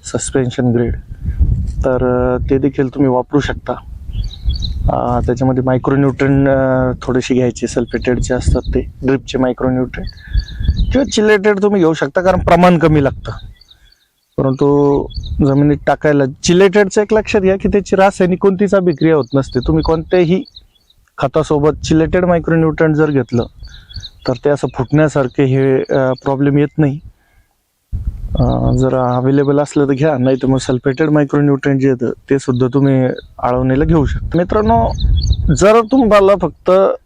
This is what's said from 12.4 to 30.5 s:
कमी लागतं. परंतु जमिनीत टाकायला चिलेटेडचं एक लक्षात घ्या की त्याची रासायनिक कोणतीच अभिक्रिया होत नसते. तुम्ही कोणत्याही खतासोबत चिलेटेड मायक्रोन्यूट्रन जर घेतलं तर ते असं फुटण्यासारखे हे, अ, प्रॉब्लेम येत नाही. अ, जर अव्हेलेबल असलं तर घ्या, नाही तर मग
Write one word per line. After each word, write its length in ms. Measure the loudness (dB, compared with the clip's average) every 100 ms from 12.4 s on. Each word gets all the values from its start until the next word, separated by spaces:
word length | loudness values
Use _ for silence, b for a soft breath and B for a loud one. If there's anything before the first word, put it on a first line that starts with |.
| 2 4 6 4
कमी 260 | 4 2
लागतं. 280 | 0 -4 -12 -12 -14 -20 _ b b b b _ _ -4
परंतु 680 | -2 0 2 4 2 0 -4 -10 -8 0 0
जमिनीत 320 | 2 2 0 -2
टाकायला 360 | 0 2 2 0 -2
चिलेटेडचं 580 | 0 4 4 4 2 0
एक 120 | 0
लक्षात 280 | 0 0 0
घ्या 140 | 0 0
की 100 | 0
त्याची 280 | -2 0 2
रासायनिक 440 | 2 2 0 2
कोणतीच 340 | 0 2 2 2
अभिक्रिया 400 | 0 0 2 2
होत 100 | 2 -2
नसते. 240 | -2 -4
तुम्ही 240 | 0 0
कोणत्याही 600 | 0 -2 0 0 2 0 -4 -20 _ _ _ _ _ -6
खतासोबत 680 | -2 -2 0 2 2 -2 0
चिलेटेड 400 | 0 2 0 2
मायक्रोन्यूट्रन 680 | 0 2 2 2 2 0
जर 180 | 2 2
घेतलं 340 | 0 0 -2 -4 -10 B B B B B -10 -6
तर 60 | -2 -2
ते 40 |
असं 180 | -2 -4 -6
फुटण्यासारखे 680 | -2 2 2 0 -2 0
हे, 380 | 0 2 2 0
अ, 300 | 0 0 0 -2
प्रॉब्लेम 340 | -4 0 0 2
येत 200 | 0 0
नाही. 220 | -2 -2 -14 _ _ _ _ _ _ _ _ -8 -8 -8 -8 -2
अ, 320 | -2 0 -2
जर 240 | 0 0 0
अव्हेलेबल 640 | -2 0 0 0 2 0
असलं 280 | 0 0 0
तर 60 |
घ्या, 240 | 0 0 0
नाही 180 | 0 0
तर 120 |
मग 100 | 0